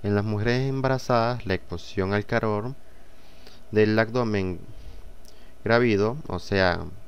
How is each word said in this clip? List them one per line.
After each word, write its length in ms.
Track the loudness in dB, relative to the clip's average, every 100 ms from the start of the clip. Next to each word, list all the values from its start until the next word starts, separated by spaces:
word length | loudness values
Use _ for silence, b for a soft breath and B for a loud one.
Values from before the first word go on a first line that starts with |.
En 120 | 2
las 100 | 2
mujeres 440 | 2 0 2 2 0
embarazadas, 760 | 0 0 0 2 2 4 0 -2
la 80 |
exposición 580 | -2 -2 -8 -6 -2 0
al 140 | 0 0
calor 480 | 0 2 0 -4 -8 B B B B B B B B 0
del 280 | 4 6 6
abdomen 640 | 2 0 0 0 0 -4 -8 B B B B -12 B B B -6
gravido, 520 | 2 4 6 4 2 0 -6
o 100 | -6
sea 420 | 0 4 4 2 -4 -10